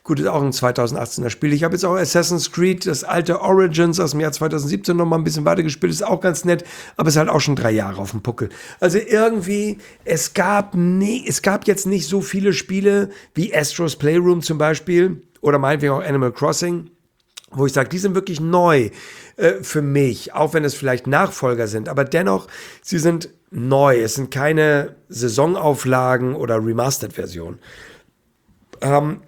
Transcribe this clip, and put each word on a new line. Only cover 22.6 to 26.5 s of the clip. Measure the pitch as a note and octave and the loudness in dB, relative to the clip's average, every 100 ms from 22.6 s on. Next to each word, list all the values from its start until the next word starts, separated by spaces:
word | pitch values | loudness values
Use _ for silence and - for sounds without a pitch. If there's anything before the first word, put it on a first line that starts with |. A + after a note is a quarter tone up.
| - - | -20 -18
sie | - F3 | -6 0
sind | E3 E3+ - - _ | 0 0 -6 -16 _
neu. | - B2+ C3+ C#3 A#2+ | -6 0 4 6 4
Es | A2 C3+ | 2 -4
sind | B2+ | -6
keine | C3+ D3 D#3 D3+ C#3+ C#3+ - _ | -2 0 2 4 2 -2 -12 _
Saisonauflagen | A#2 B2 A2 D#3+ F#3 D#3 C3+ B2+ B2+ B2+ B2+ B2+ D3+ | -4 -2 2 2 2 0 0 0 2 2 2 0 -4
oder | A#2+ | -2